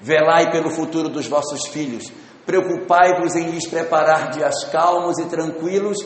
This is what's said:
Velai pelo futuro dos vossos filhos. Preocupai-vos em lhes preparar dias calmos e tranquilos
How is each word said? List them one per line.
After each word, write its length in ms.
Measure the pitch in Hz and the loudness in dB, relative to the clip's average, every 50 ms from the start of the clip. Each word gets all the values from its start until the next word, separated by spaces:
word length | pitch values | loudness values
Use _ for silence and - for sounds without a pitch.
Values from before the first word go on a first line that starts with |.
Velai 500 | - 113 156 151 151 160 165 170 170 160 | 0 2 2 4 4 6 6 4 4 4
pelo 200 | - 165 156 160 | 2 0 -2 -2
futuro 380 | - 160 160 147 160 160 156 156 | -4 -4 -6 -4 -2 -2 -2 -2
dos 180 | 131 147 135 - | -4 -6 -6 0
vossos 400 | 143 147 139 - 147 135 - - | 0 -2 0 -2 -8 -8 -8 -8
filhos. 440 | - 151 151 139 117 107 101 - - - - - - - - | -6 -6 -6 -6 -6 -8 -10 -14 -16 -20 -20 -20 -20 -16 -6
Preocupai-vos 920 | - 175 185 - 185 170 165 - - 175 175 180 180 180 175 170 165 170 | 0 0 0 2 0 -4 -4 0 2 6 6 6 6 4 2 0 0 0
em 160 | 170 170 165 | -2 -2 -2
lhes 160 | 165 170 - - | -4 -6 -6 -4
preparar 640 | - 165 165 - 170 156 151 156 156 156 156 - | -4 -4 -2 0 2 2 4 4 4 2 2 -2
dias 320 | - 202 240 - 139 - - - | -4 -2 -2 -2 -2 -2 -6 -4
calmos 480 | - 160 165 175 180 175 175 175 165 156 | 0 2 2 4 2 2 0 -2 -4 -4
e 60 | 165 | -4
tranquilos 720 | 165 175 160 160 160 160 - 160 175 190 202 202 208 202 - - | -4 -4 -4 -4 -4 -6 -6 -6 -2 -2 -2 -2 -2 -4 -6 -8